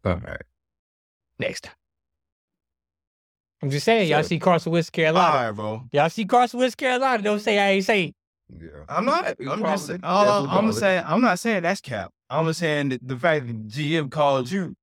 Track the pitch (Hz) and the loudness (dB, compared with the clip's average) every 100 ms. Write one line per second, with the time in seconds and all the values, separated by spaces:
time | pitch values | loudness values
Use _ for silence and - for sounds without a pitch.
0 | 98 87 - - - _ _ _ _ _ | -2 -2 -4 -12 -14 _ _ _ _ _
1 | _ _ _ - 127 - - - _ _ | _ _ _ -6 -6 -6 -16 -20 _ _
2 | _ _ _ _ _ _ _ _ _ _ | _ _ _ _ _ _ _ _ _ _
3 | _ _ _ _ _ _ 143 143 220 226 | _ _ _ _ _ _ -4 -2 2 2
4 | 175 151 151 165 185 175 - 170 165 - | 4 2 0 0 2 2 2 -2 -2 0
5 | 160 170 175 147 117 104 107 110 120 143 | 2 4 4 2 0 -4 -6 -8 -2 0
6 | 160 - 196 240 247 247 254 - 262 254 | 0 0 2 2 2 0 -2 0 -2 0
7 | 269 240 208 208 214 202 196 196 190 214 | 0 0 0 -2 0 2 2 2 2 2
8 | 156 - _ _ _ 80 165 147 80 160 | 0 -8 _ _ _ -20 -18 -20 -6 -2
9 | 240 330 - 214 - - 196 196 - 180 | 0 0 -2 -6 -6 -4 -2 -2 -4 -8
10 | 160 185 208 202 143 185 220 208 202 185 | 0 4 4 4 2 2 2 2 2 2
11 | 147 180 247 180 233 208 170 196 - 113 | 0 2 2 2 0 0 0 -2 -6 -8
12 | 87 _ _ 143 160 160 165 147 139 127 | -8 _ _ -2 0 0 -2 0 0 -4
13 | 127 127 170 151 120 110 107 120 151 160 | -6 -2 0 0 -2 -8 -8 -6 -2 0
14 | 139 151 143 135 123 196 160 127 | -2 0 2 2 0 -4 -4 -10